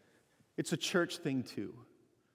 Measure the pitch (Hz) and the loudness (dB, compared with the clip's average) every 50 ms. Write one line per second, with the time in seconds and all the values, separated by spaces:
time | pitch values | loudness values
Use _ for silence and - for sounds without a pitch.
0 | _ _ _ - _ _ _ _ _ _ _ - 151 - 170 - - - - 180 | _ _ _ -20 _ _ _ _ _ _ _ -4 0 0 0 0 0 4 4 4
1 | 170 170 - - - 147 135 131 117 - - - 101 90 - - - - - _ | 4 4 0 -4 -2 0 0 0 -2 -2 -6 -6 -6 -6 -8 -12 -18 -20 -20 _
2 | - _ _ _ _ _ | -20 _ _ _ _ _